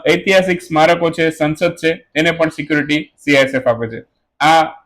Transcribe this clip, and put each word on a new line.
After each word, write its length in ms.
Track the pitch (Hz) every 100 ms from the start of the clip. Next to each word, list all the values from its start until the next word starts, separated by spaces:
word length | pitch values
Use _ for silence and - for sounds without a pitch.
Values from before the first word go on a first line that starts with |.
| 156
ઐતિહાસિક 500 | 170 196 190 185 175
સ્મારકો 500 | - 156 160 170 170
છે, 180 | 165 165
સંસદ 460 | 160 151 156 175 170
છે, 320 | 160 165 _ 147
એને 160 | 165
પણ 180 | 165 160
સિક્યુરિટી 640 | - 147 151 143 151 - _
સી 200 | - 139
આઈ 60 |
એસ 120 | 131 135
એફ 120 | 127
આપે 200 | 113 113
છે. 160 | 113 - _ _ _
આ 440 | 147 165 156 -